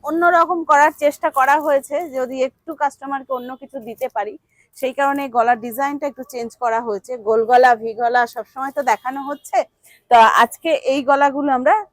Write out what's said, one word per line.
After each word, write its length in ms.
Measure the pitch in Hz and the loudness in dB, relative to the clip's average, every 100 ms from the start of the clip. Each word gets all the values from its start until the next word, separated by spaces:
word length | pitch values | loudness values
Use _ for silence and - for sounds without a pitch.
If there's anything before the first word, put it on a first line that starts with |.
অন্যরকম 600 | 294 320 349 349 330 349 | -4 0 2 4 2 -2
করার 280 | 330 294 302 302 | 2 4 4 2
চেষ্টা 300 | 294 285 320 | -2 0 -4
করা 300 | 277 262 294 | 0 2 2
হয়েছে, 500 | 302 277 269 285 349 | 2 -2 -2 -8 -6
যদি 340 | 262 254 262 | -6 -6 -4
একটু 320 | 262 _ - 302 | -6 _ -16 -4
কাস্টমারকে 580 | 285 - 269 277 262 | -4 -4 -10 -10 -6
অন্য 220 | 254 247 254 | -8 -8 -14
কিছু 240 | 269 269 | -14 -14
দিতে 280 | 220 226 254 | -14 -8 -6
পারি, 240 | 220 208 285 _ _ _ - | -6 -8 -10 _ _ _ -8
সেই 180 | 262 | -8
কারণে 340 | 262 277 277 277 | -2 -2 -2 -4
গলার 320 | 240 233 240 | 0 2 0
ডিজাইনটা 480 | 233 220 277 285 302 | -2 -6 -4 -4 -8
একটু 160 | - | -8
চেঞ্জ 340 | 254 247 233 - | -14 -10 -10 -6
করা 240 | 240 226 | -4 -2
হয়েছে। 360 | 240 202 - 247 | -4 -8 -8 -10
গোল 280 | 208 226 226 | -2 0 4
গলা, 300 | 247 254 233 | 4 6 4
ভি 180 | 226 | -2
গলা 340 | 220 240 247 240 | -4 0 0 -2
সবসময় 440 | - 214 - 269 | -6 -14 -10 -8
তো 120 | 277 | -4
দেখানো 380 | 254 214 254 269 | -2 -2 -4 -10
হচ্ছে, 420 | 269 285 - 381 - _ _ _ _ | -10 -12 -4 -4 -4 _ _ _ _
তো 60 | 240 | 6
আজকে 540 | 226 - 226 - 330 | 8 6 0 0 -4
এই 340 | 311 - 277 | -2 0 -2
গলাগুলো 480 | 254 277 285 277 285 | 0 2 2 0 -2
আমরা 340 | 254 262 415 415 | 0 2 0 -2